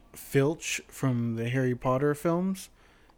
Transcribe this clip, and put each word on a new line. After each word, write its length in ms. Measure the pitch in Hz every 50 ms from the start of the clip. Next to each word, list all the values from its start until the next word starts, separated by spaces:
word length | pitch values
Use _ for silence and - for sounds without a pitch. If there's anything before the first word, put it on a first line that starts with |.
| - - -
Filch 680 | - - - - 139 135 143 165 160 - - - - - -
from 480 | - - - 135 127 120 117 117 113
the 120 | 113 117 120
Harry 260 | 123 135 131 127 123
Potter 400 | 120 - 131 127 131 143 147 147
films. 540 | 147 - 175 165 175 185 190 190 185 - - - _ - - - _ _ _ _